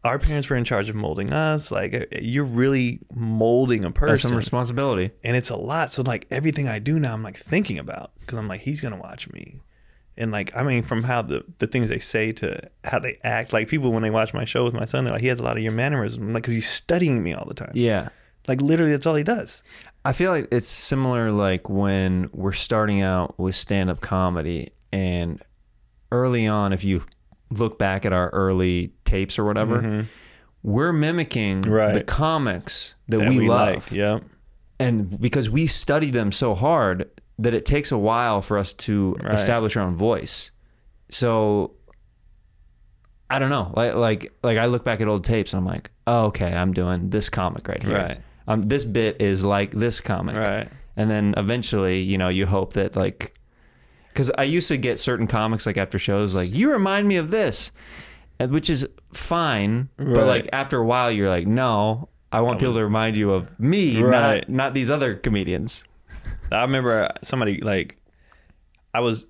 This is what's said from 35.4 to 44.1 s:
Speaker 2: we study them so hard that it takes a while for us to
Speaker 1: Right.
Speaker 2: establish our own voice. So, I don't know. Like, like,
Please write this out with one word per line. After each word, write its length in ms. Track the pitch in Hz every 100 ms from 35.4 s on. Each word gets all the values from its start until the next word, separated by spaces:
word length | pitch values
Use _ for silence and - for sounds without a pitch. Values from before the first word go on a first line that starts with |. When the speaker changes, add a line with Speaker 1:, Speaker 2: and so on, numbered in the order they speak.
| 110
Speaker 2:
we 180 | 127 160
study 420 | - - 147 151
them 220 | 123 101
so 240 | - 127 95
hard 520 | 135 165 104 92 - - _ -
that 140 | 113
it 120 | 117 -
takes 260 | 143 147
a 60 | 120
while 440 | 104 117 120 104
for 160 | 95 104
us 160 | 98
to 420 | - - 104 95 -
Speaker 1:
Right. 140 | 98 107
Speaker 2:
establish 420 | 101 117 110 110
our 60 |
own 120 | 92 85
voice. 540 | 107 104 - - - _ _ _ - _ -
So, 640 | - 120 113 107 104 - - - - _ _ - - _ _ - _ - _ _ _ _
I 100 | 131
don't 100 | 135
know. 240 | 139 90 110
Like, 180 | 120 101
like, 380 | 117